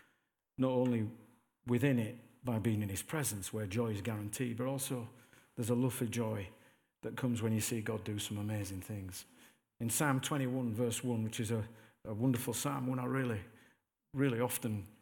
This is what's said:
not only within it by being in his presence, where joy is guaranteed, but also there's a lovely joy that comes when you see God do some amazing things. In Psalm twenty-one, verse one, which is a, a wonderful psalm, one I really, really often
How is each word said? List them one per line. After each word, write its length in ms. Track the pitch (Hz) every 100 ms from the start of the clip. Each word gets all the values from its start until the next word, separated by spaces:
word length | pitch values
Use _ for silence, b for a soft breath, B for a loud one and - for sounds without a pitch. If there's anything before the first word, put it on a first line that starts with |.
| b b b b _ -
not 140 | 131
only 380 | 127 127 117 107 - - - _ _ -
within 320 | 120 143 127
it 180 | 107 - - -
by 140 | 127 110
being 240 | 117 107
in 60 | 104
his 140 | 95
presence, 500 | - 160 127 104 92
where 140 | 110 104
joy 220 | 107 117
is 140 | 104
guaranteed, 540 | 117 107 104 - 123 113
but 80 | 127
also 420 | 135 135 127 110 - B B B -
there's 140 | 113
a 40 |
lovely 320 | 120 127 120 120
joy 400 | 113 113 104 95 - b b b _
that 140 | 113 117
comes 260 | 131 117
when 100 | 113
you 80 | 110
see 200 | 104 117
God 240 | 107 110
do 140 | 95 104
some 200 | - 107
amazing 440 | 104 107 92 95
things. 420 | 92 107 95 92 - B B B B -
In 100 | 117
Psalm 300 | - 151 131
twenty-one, 540 | - 147 131 131 123
verse 280 | 107 120 110
one, 220 | 127 117
which 160 | 110 -
is 100 | 107
a, 140 | 113 107 B B B -
a 80 |
wonderful 400 | 107 127 120 -
psalm, 320 | 110 147 135 127
one 120 | 127
I 60 |
really, 360 | 123 135 127 104 90 - B B B _ _
really 260 | 135 139 117
often 440 | 123 - 120 104 95 -